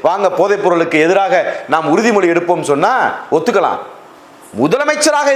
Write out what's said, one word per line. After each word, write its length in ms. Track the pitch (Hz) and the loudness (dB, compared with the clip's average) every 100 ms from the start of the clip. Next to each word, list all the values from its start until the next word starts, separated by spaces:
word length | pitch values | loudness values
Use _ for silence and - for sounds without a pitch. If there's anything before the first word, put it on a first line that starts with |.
"வாங்க 280 | 151 190 190 | -2 0 0
போதைப் 320 | 160 196 202 | 0 0 2
பொருளுக்கு 380 | 185 170 165 156 | 0 0 0 2
எதிராக 540 | 160 190 190 175 139 - - | 2 2 2 0 0 -6 -2
நாம் 280 | 156 151 175 | -2 0 2
உறுதிமொழி 320 | 233 208 175 | 2 2 2
எடுப்போம்" 340 | 170 175 170 | 0 0 -2
சொன்னா 520 | 147 143 196 254 120 - - | 0 0 2 0 -2 -4 -4
ஒத்துக்கலாம். 460 | 160 165 202 160 - - - - - - - - 101 | -2 0 0 0 -4 -10 -18 -20 -20 -20 -20 -16 -4
முதலமைச்சராக 640 | 143 247 294 302 302 294 285 | 0 0 0 0 0 0 0